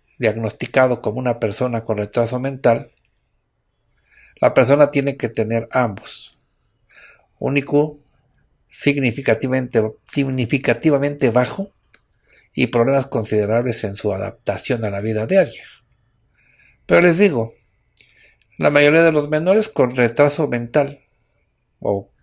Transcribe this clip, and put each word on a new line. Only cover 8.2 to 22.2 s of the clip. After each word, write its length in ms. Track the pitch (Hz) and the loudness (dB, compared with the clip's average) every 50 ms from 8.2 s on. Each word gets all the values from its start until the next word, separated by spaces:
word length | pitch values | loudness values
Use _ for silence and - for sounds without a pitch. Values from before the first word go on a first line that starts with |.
| _ _ _ _ _ _ _ _ _ _ | _ _ _ _ _ _ _ _ _ _
significativamente, 1120 | - - - 143 143 143 135 123 113 139 131 - 110 110 - 127 127 131 127 120 - 117 107 107 - - _ - - | -12 -4 -2 -2 0 0 0 -2 -2 -2 0 0 0 0 0 -2 -2 -2 -4 -2 0 0 0 -2 -4 -10 _ -8 -4
significativamente 1160 | 143 139 135 131 127 123 117 147 131 - - 117 - - 160 147 135 139 143 143 147 135 120 | -2 -2 -2 -2 -4 -2 -2 -2 -2 0 0 -2 0 2 2 2 2 0 -2 -2 0 0 2
bajo 420 | 107 123 127 - - - 202 - _ _ _ _ _ _ _ _ _ _ _ _ _ _ _ _ _ | 2 2 0 0 -2 -6 -10 -10 _ _ _ _ _ _ _ _ _ _ _ _ _ _ _ _ _
y 140 | - 127 | -4 -2
problemas 400 | 110 - 120 117 131 139 135 - | 0 0 0 0 2 0 0 -2
considerables 760 | - - 120 107 - 110 107 104 101 110 120 123 127 113 - - | -2 -4 -6 -4 -2 -2 -2 0 0 0 -2 -2 -2 -4 -4 -4
en 100 | 101 101 | -6 -6
su 180 | - - 104 98 | -6 -4 -4 -4
adaptación 720 | 95 101 98 - - - - 98 92 - - 127 117 113 | -4 -6 -8 -10 -10 -8 -6 -6 -6 -4 -4 -4 -4 -4
a 60 | 104 | -4
la 100 | 98 98 | -6 -4
vida 260 | 104 113 110 107 110 | -4 -4 -4 -4 -2
diaria. 380 | 131 185 196 170 - - - - - - _ _ _ _ _ _ _ _ _ _ _ _ _ _ _ _ _ _ _ _ _ _ | 0 2 2 2 2 -2 -12 -20 -20 -20 _ _ _ _ _ _ _ _ _ _ _ _ _ _ _ _ _ _ _ _ _ _
Pero 160 | - 175 170 | 2 2 4
les 160 | 175 180 160 | 4 4 4
digo, 380 | 170 208 190 147 120 113 117 - _ _ _ _ _ _ _ _ - - _ _ _ _ _ _ _ _ _ _ - | 4 4 2 2 0 -4 -6 -8 _ _ _ _ _ _ _ _ -20 -20 _ _ _ _ _ _ _ _ _ _ -2
la 100 | 151 147 | 0 2
mayoría 340 | 147 147 147 147 151 165 170 | 4 4 4 6 6 6 6
de 100 | 165 156 | 4 4
los 180 | 151 147 147 | 2 0 0
menores 400 | 151 156 160 185 196 220 214 - | -2 -2 2 2 2 2 0 0
con 260 | - 156 131 123 127 | 0 0 0 0 2
retraso 520 | 131 123 113 117 - 147 147 147 - 156 131 | 2 0 2 2 2 2 2 2 0 -2 -2
mental 540 | 123 120 120 117 - 151 139 139 143 - _ _ _ _ _ _ _ _ _ _ _ _ _ _ _ _ | -4 -4 -4 -2 0 0 0 -2 -4 -12 _ _ _ _ _ _ _ _ _ _ _ _ _ _ _ _
o 300 | - 113 101 98 95 _ _ _ | -4 -4 -4 -4 -6 _ _ _